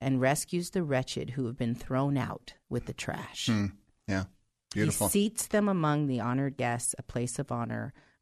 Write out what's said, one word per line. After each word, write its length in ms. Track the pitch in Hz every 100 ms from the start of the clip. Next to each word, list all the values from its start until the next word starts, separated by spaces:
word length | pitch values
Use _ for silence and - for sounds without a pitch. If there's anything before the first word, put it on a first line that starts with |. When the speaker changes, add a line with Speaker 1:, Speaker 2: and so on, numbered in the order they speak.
Speaker 1:
and 220 | 135 131
rescues 480 | 131 151 - 175 175
the 120 | 190
wretched 480 | 160 131 135 - -
who 140 | 127 120
have 120 | 127
been 160 | 131
thrown 420 | 123 - 131 143 139
out 380 | 113 107 - - -
with 160 | 123 -
the 80 |
trash." 520 | 123 - - - - -
Speaker 2:
Hmm. 180 | 107 101 - _ _ -
Yeah. 160 | 95 92 _ _ _ -
Beautiful. 340 | - 107 101 101
Speaker 1:
He 40 |
seats 360 | 202 214 - -
them 200 | 214 208
among 380 | 190 156 147 147
the 140 | 123
honored 360 | 110 127 139 156
guests, 380 | 120 120 - -
a 40 |
place 360 | - 123 123 -
of 140 | 143
honor 400 | 120 117 113 113 - _ _